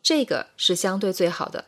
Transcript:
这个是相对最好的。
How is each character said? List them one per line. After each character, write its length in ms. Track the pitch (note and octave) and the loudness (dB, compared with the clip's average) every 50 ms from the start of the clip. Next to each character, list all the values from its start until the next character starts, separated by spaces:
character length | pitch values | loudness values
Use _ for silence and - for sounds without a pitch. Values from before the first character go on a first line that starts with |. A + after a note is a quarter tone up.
这 240 | - - D#4+ D4+ B3+ | 2 2 2 2 2
个 220 | - D#3 C3 - - _ | 0 -2 -4 -4 -8 _
是 180 | - - - F3+ | -2 0 0 0
相 240 | F3 - F#3+ F#3 G3 | 2 0 -2 0 0
对 140 | G#3 G3 F3+ | -2 -2 0
最 160 | - F#3 E3+ | 2 0 0
好 180 | - - - | 0 -4 -8
的。 180 | - - - - | -8 -8 -12 -14